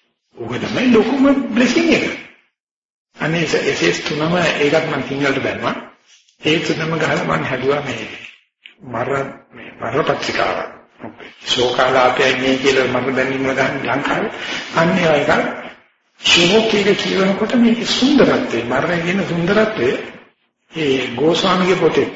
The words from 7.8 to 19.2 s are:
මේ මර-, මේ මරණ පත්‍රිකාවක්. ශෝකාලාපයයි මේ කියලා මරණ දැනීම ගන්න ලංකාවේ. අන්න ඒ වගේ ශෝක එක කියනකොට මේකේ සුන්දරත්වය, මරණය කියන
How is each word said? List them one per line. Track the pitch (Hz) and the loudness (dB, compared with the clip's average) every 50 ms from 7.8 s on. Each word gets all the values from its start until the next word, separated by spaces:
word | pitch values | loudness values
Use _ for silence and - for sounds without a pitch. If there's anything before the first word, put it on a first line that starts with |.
මේ | 139 131 117 110 104 95 - - - - - _ _ _ _ _ _ - _ _ | -2 -6 -8 -8 -10 -12 -14 -18 -18 -20 -20 _ _ _ _ _ _ -20 _ _
මර-, | 156 127 113 113 123 127 139 139 139 135 - - - | -16 -10 -6 -6 -4 -2 -2 -4 -4 -6 -10 -18 -20
මේ | _ - 117 107 - | _ -20 -20 -20 -20
මරණ | - - 113 113 127 151 160 | -14 -10 -8 -4 -2 -2 0
පත්‍රිකාවක්. | 151 139 - - - - - 98 95 90 87 - - - - - _ _ - 113 110 - - - - - - - | 0 -2 -4 -4 -4 -2 -2 -2 -2 -2 -4 -6 -10 -14 -20 -20 _ _ -18 -18 -18 -16 -18 -20 -20 -20 -14 -6
ශෝකාලාපයයි | - - 123 123 123 123 131 131 127 131 131 127 127 127 143 135 131 131 | -4 0 0 0 0 2 2 2 2 4 4 4 4 4 2 2 2 2
මේ | 127 131 131 131 | 0 0 0 0
කියලා | 131 143 135 131 131 127 | 2 2 2 2 4 2
මරණ | 123 123 123 123 135 127 | 2 0 -2 -2 0 0
දැනීම | 131 131 135 135 131 135 | 0 0 -2 -2 -2 -2
ගන්න | 131 127 135 135 135 143 135 123 | -2 0 0 0 -2 -2 -4 -4
ලංකාවේ. | 120 123 143 143 - 147 - 208 226 - - - - - - - - | -2 -2 -2 -2 -2 -2 -2 -4 -6 -8 -10 -10 -10 -10 -10 -10 -4
අන්න | - 160 170 175 190 | 0 2 2 2 2
ඒ | 180 175 160 151 | 2 2 4 2
වගේ | 143 135 143 185 240 247 - - - - - - - _ _ _ _ _ _ _ _ | 2 2 2 2 0 0 -4 -6 -10 -14 -16 -18 -20 _ _ _ _ _ _ _ _
ශෝක | - - - 175 175 175 208 220 220 - 202 | 2 2 4 4 4 4 4 4 4 2 0
එක | 208 196 208 196 | 2 2 2 2
කියනකොට | - - 185 180 190 190 196 190 - 220 - - | 0 0 -2 0 0 0 0 0 0 -2 0 2
මේකේ | 240 233 226 233 233 190 | 4 4 4 4 2 0
සුන්දරත්වය, | - - - 254 285 294 240 175 - 135 127 127 - 117 113 110 | -4 0 2 2 4 6 6 6 4 4 0 -2 -2 -4 -4 -2
මරණය | 120 127 139 151 170 175 165 | -2 -2 -2 0 -2 -2 -2
කියන | 165 175 190 196 | -2 -2 -2 -2